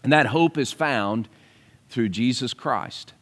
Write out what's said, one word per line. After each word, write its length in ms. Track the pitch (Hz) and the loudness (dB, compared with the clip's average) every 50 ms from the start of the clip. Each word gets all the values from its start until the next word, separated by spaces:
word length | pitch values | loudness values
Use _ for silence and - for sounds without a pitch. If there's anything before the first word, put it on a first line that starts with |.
| - | 4
And 60 | 131 151 | 4 4
that 140 | 151 143 | 4 4
hope 300 | 113 107 160 170 165 - | 4 2 2 2 2 2
is 160 | 151 135 - - | 0 -4 -4 -2
found 560 | - 160 151 135 113 101 101 107 113 110 - - _ - - _ _ _ - _ _ _ _ | -4 -2 0 0 0 0 0 -2 -4 -4 -6 -12 _ -20 -20 _ _ _ -20 _ _ _ _
through 220 | - 127 117 107 | -2 -2 0 0
Jesus 440 | 90 104 117 127 127 - 135 120 - | 0 0 0 0 0 -2 -4 -6 -8
Christ. 580 | - - 151 127 101 - - - - - - - _ | -6 -4 -4 -2 -2 -4 -8 -12 -14 -18 -18 -20 _